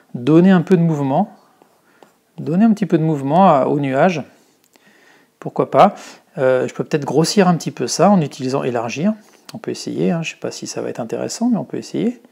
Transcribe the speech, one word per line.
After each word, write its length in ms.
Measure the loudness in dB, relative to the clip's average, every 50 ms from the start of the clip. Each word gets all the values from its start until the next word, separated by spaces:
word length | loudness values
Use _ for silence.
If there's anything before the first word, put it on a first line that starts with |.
| _ _ -14
donner 360 | -6 0 4 4 6 6 6
un 120 | 6 4 4
peu 140 | 2 2
de 60 | 2 2
mouvement, 540 | 0 0 -2 -2 -2 0 -2 -2 -4 -6 _ _ _ _ _ _ _ _ _ _ _ _ _ -20 _ _ _ _ _ _ -12
donner 260 | -6 -2 0 2 4
un 80 | 4 2
petit 140 | 2 0
peu 100 | 0 0
de 60 | 0 0
mouvement 480 | 0 -2 -2 -2 0 2 4 6 6
à, 160 | 6 4 2
au 140 | 2 0 -2
nuage. 420 | -2 -2 0 2 2 2 2 -2 -8 -12 _ _ _ _ _ _ _ _ _ _ _ _ _ _ _ _ _ _ _ _ _ _
Pourquoi 300 | -14 -6 -4 -4 -4 2
pas ? 240 | 4 4 4 4 4 -2 -12 -20 -20 -20 _ _ _ -2
Euh, 280 | 0 2 2 2 0 -4
je 40 | -4
peux 120 | -8 -6
peut-être 200 | -4 -4 -4 -4
grossir 440 | 0 0 0 0 2 2 2 2 4
un 80 | 2
petit 160 | 0 -2 -8 -8
peu 140 | -6 -6
ça 220 | -6 0 2 4 4
en 120 | 4 4 2
utilisant 400 | -2 -6 -8 -6 -4 -4 -4 -4
élargir. 500 | -4 -4 -4 -6 -6 -6 -4 -4 -4 -4 -4 _ _ _ _ _ -20 -18
On 60 | -12
peut 140 | -10 -10 -10
essayer, 400 | -10 -10 -10 -6 -2 -2 -2 -2
hein, 100 | -2 -4
je 80 | -8
sais 100 | -10 -10
pas 120 | -12 -12 -10
si 140 | -10 -12
ça 140 | -10 -10 -8
va 80 | -8 -8
être 120 | -8 -10
intéressant, 500 | -10 -8 -8 -8 -8 -8 -6 -4 -2 -2
mais 80 | -2 -2
on 60 | -4
peut 120 | -8 -10
essayer. 460 | -12 -10 -8 -6 -4 -4 -4 -4 -8 -14 _